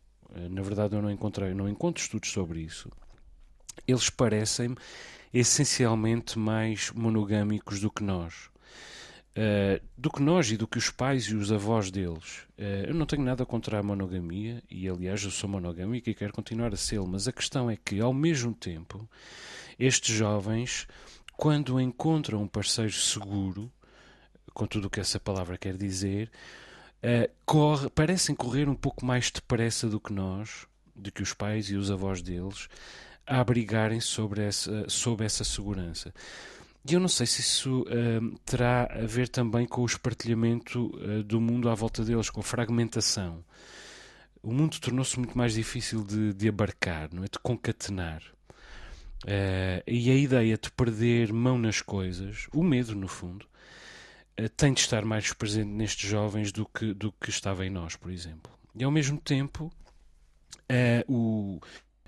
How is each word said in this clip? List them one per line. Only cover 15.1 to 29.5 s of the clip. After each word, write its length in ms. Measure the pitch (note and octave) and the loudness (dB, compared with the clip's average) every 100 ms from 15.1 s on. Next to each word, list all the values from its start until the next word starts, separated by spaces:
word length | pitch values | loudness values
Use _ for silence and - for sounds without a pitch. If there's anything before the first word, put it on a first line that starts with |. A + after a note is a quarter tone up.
| G#2 | -2
eu 80 | G2+ | -4
sou 180 | - G2 | -4 -4
monogâmico 640 | G2 F2 E2+ F#2+ B2 A#2 | -4 -4 -4 -4 -4 -4
e 40 | |
quero 180 | G#2 G2+ | -4 -6
continuar 400 | - - A2+ A#2 | -6 -6 -4 -2
a 20 | F#2+ | -2
ser, 240 | - G#2+ | -2 -2
mas 260 | F2+ F#2+ A2 | -2 -2 -2
a 40 | |
questão 380 | - - C#3 A#2+ | -4 -4 0 0
é 60 | G#2 | -2
que, 240 | - G2+ | -2 0
ao 120 | A#2+ | 2
mesmo 400 | C3 E3 D3 A#2+ | 4 2 2 0
tempo, 560 | G#2+ - D#2+ E2+ G2 A2 - - - - - - - | -4 -6 -8 -10 -12 -14 -18 -20 -18 -16 -16 -16 0
estes 380 | C3 - - A2 | 4 4 2 2
jovens, 720 | G#2+ G#2 G2 A2+ B2 - - - - - - - | 4 2 0 -2 -2 -6 -8 -16 -20 -20 -18 0
quando 440 | D3+ D3 B2+ C3 | 2 4 2 2
encontram 640 | B2+ - D#3+ D#3+ C#3 G#2 | 0 0 2 2 0 -2
um 60 | G2+ | -2
parceiro 440 | G#2+ G2 - A2 | -2 -2 0 0
seguro, 800 | - - G#2+ G2+ G2+ F#2+ F#2 A#2+ - - - - - _ - - | 0 0 -2 -2 -2 -2 -4 -8 -14 -20 -20 -20 -20 _ -20 -16
com 140 | - G#2+ | -6 -2
tudo 200 | G#2+ G2 | -2 -2
o 40 | |
que 100 | - | -2
essa 200 | F#2 - | -2 -2
palavra 360 | - F#2+ F2 F2+ | -2 -2 -2 -4
quer 200 | F#2+ F#2 | -6 -2
dizer, 520 | G2 F#2 G2 G2+ A2+ - - - - - - _ | -2 0 0 0 -4 -10 -20 -20 -20 -20 -20 _
eh, 280 | A#2+ A#2+ - - - | 2 2 2 -2 4
corre-, 420 | D3+ D3+ D3 C3+ | 6 6 4 0
parecem 440 | - D#3 F#3 - | 2 2 2 0
correr 340 | D3 A#2+ C3+ D3 | 0 0 0 0
um 60 | |
pouco 320 | C3+ C#3 - B2+ | 0 -2 -2 0
mais 240 | B2 - | 2 0
depressa 580 | - - | -4 0